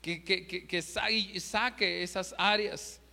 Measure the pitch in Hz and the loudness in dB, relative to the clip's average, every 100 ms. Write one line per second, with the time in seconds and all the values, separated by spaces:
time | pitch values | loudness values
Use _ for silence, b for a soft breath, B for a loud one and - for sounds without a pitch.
0 | - 170 - 185 180 180 - 180 165 208 | -4 -6 0 0 0 -8 -2 -2 -2 0
1 | 214 220 196 190 - 214 240 233 190 175 | 2 2 0 -6 -2 0 0 2 0 0
2 | 180 190 185 - 190 214 208 - - - | -2 -4 -4 2 4 6 2 -4 -10 -14
3 | - | -20